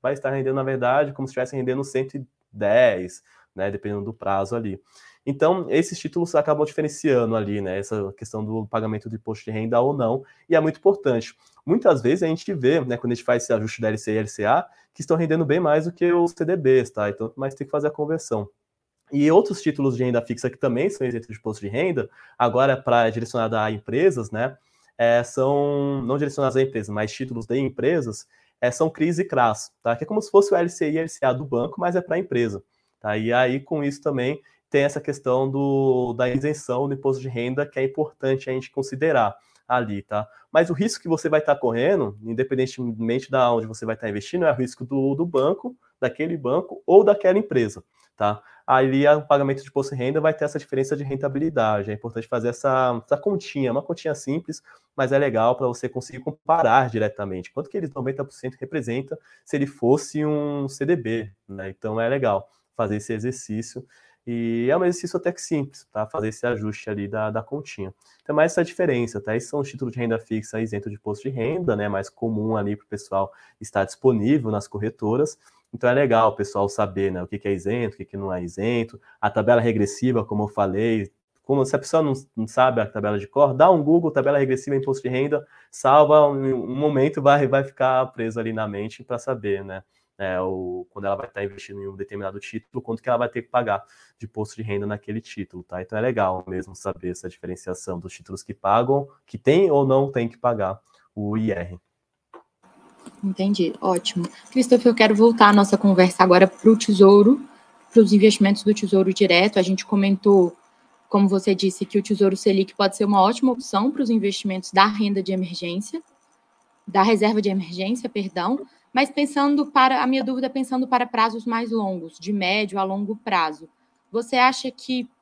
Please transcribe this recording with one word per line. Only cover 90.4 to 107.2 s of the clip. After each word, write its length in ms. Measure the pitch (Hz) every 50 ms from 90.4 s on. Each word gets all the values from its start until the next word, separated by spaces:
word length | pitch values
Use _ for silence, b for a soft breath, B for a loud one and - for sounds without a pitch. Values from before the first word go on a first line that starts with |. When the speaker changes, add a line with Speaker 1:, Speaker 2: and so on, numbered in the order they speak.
| 95 95 95 92 92 90 90 90 90 -
Speaker 1:
quando 140 | _ 104 101
ela 100 | 98 98
vai 120 | 98 98 98
tá 160 | _ 101 101
investindo 380 | 98 98 98 - - 98 101
em 60 | 98 98
um 80 | 98
determinado 440 | 95 98 - 104 101 101 95 98 101
título, 400 | - - - 110 - _ - 123
quanto 220 | - - 113 110
que 80 | - 127
ela 80 | 120 117
vai 120 | 120 117
ter 120 | - 123
que 80 | 113 -
pagar 340 | - 123 117 107 101 98 - b b b b b b _
de 80 | 113 107
imposto 280 | - 110 107 - -
de 60 | 110
renda 240 | 110 107 101 101 104
naquele 340 | 104 104 104 - - 104 113
título, 440 | - - - 104 95 - - 92 87
tá? 180 | - 87 90
Então 160 | 92 - 110 107
é 40 |
legal 420 | 113 127 120 107 101 92 92 92 92 92
mesmo 280 | 92 92 92 95 90
saber 340 | - - 98 92 - 92 90
essa 180 | 87 - - 90
diferenciação 720 | - _ - 90 90 - - 92 92 - - - 90 87
dos 160 | 87 92 -
títulos 300 | - - - 95 95 -
que 100 | - 110
pagam, 540 | - - 98 104 117 123 127 139 139 139 139 b b b
que 100 | _ -
tem 360 | 110 - 131 151 180 196 175
ou 120 | 147 143 139
não 280 | 135 131 135 139 135
tem 180 | 135 127 117 117
que 80 | 117 _
pagar 420 | - 123 117 107 98 92 95 - _ _ _ _ _ _ _
o 200 | 104 104 104 107
I 160 | 110 110 107
R. 280 | 98 87 85 90 90 90 _ _ _ _ _ _ _ _ _ _ - - _ _ _ _ _ _ _ _ _ - _ _ - - - _ -
Speaker 2:
Entendi, 500 | 196 185 - 190 202 208 - 175 156 - -
ótimo. 460 | - 190 185 175 - - - 180 170 175 B B B B
Christopher, 400 | - 262 247 247 254 233 240 240
eu 40 | 226
quero 200 | - 220 214 214
voltar 340 | 202 226 233 226 226 214 208
a 40 | 208
nossa 220 | 202 196 196 -
conversa 460 | - - 202 190 175 185 180 - -
agora 240 | 185 185 180 180 190
pro 320 | 190 - - - 220 226 220
Tesouro, 640 | - - 208 185 196 196 202 208